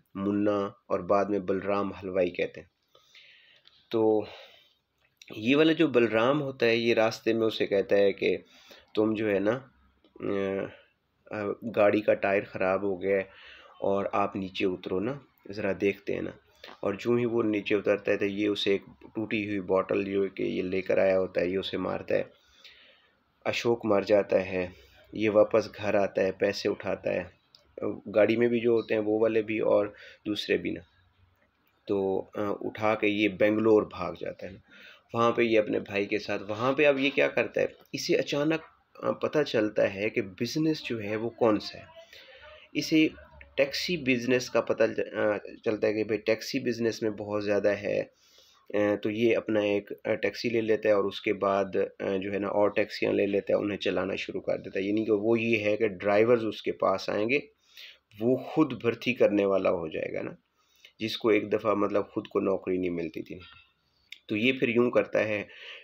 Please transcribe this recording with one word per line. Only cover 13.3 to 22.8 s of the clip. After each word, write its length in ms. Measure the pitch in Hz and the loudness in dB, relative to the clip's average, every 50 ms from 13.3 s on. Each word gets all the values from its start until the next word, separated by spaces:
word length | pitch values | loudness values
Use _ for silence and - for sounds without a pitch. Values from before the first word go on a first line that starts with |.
| - - - - - - - - - - | -10 -20 -20 -20 -20 -20 -20 -20 -12 -4
और 300 | - 98 98 98 98 - - | -2 0 0 0 0 -2 0
आप 200 | 104 101 98 - | 0 0 -2 -2
नीचे 300 | 104 95 92 95 - 104 | -6 -8 -8 -4 -2 -2
उतरो 340 | 95 92 90 - 98 95 92 | -2 -2 -4 -6 -4 -4 -4
ना, 260 | 101 120 143 143 - _ _ _ - - | -4 -4 -6 -8 -14 _ _ _ -18 -14
ज़रा 220 | 98 107 101 98 92 | -8 -4 -4 -4 -2
देखते 400 | 90 101 98 98 - - 98 95 | 0 0 0 0 -2 -6 -6 -6
हैं 80 | 92 | -6
ना। 120 | 92 92 92 - _ _ _ _ - - - - - | -6 -8 -10 -14 _ _ _ _ -20 -20 -14 -6 -6
और 120 | 101 101 | -6 -6
जो 200 | 95 - 117 120 | -4 -2 0 0
ही 100 | 120 120 | 0 0
वो 160 | 117 113 117 | 0 0 0
नीचे 340 | 110 107 107 101 98 - 110 | 0 0 0 -2 0 0 -2
उतरता 360 | 101 98 107 104 101 - - | 0 2 0 0 0 0 0
है 60 | 101 | 0
तो 80 | 101 104 | 0 0
ये 220 | 101 98 101 104 | -2 -2 0 0
उसे 260 | 104 101 - - 104 98 | 0 0 0 2 0 0
एक 100 | 92 - - - _ - - - | 0 -2 -8 -20 _ -20 -12 -8
टूटी 300 | 113 110 101 117 107 101 | -8 -6 -4 -4 -4 -4
हुई 140 | 104 104 101 | -4 -4 -4
बॉटल 440 | 92 95 95 92 95 - 107 101 101 | -2 0 0 0 2 0 0 0 0
जो 260 | 98 98 98 98 95 | 0 0 0 0 -2
कि 140 | 95 - 104 | -2 -4 -4
ये 180 | 98 95 92 | -2 -2 -4
लेकर 380 | 95 92 92 95 92 - 104 95 | -4 -2 -4 -2 -2 0 2 2
आया 180 | 95 95 95 | 4 4 4
होता 240 | 95 92 90 - - | 2 0 0 -2 -2
है, 100 | 87 90 | -2 0
ये 60 | 92 | -2
उसे 200 | 95 92 - - | -2 -4 -4 -4
मारता 380 | 95 92 92 95 92 95 - 104 | -4 -4 -4 -4 -4 -4 -2 -2
है। 160 | 101 - - - _ _ _ _ _ - - - - | -2 -2 -6 -12 _ _ _ _ _ -20 -20 -20 -20